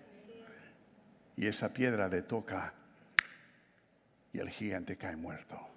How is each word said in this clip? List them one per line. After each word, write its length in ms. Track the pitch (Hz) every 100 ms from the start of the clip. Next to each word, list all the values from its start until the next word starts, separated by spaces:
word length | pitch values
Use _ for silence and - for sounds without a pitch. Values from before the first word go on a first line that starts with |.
| - - - 226 226 220 - - - - - - - -
Y 120 | 104
esa 260 | 101 110
piedra 340 | - 127 110 95
le 140 | 90
toca 540 | - 113 - 95 92 - - - - - - - - - - _ _ _ _ _ _
y 40 | 101
el 120 | 95
gigante 440 | - 107 92 85 -
cae 200 | 92 80
muerto. 420 | 82 78 - - -